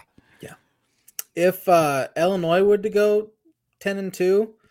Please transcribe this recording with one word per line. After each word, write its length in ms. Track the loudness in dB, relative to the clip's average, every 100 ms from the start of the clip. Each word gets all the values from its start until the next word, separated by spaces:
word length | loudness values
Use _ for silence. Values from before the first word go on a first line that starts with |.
| -20 _ _ _
Yeah. 140 | -20 -20 _ _ _ _ _ -20 -12 -2
If, 320 | 0 0 2
uh, 400 | 4 4 -2 -4 -2
Illinois 460 | 0 0 0 2
would 180 | 2 0
to 80 | 0
go 400 | 0 0 0 -4 _ _ _ _ _
ten 160 | -8 -6
and 140 | -8
two, 420 | -2 0 0 -2 -8 _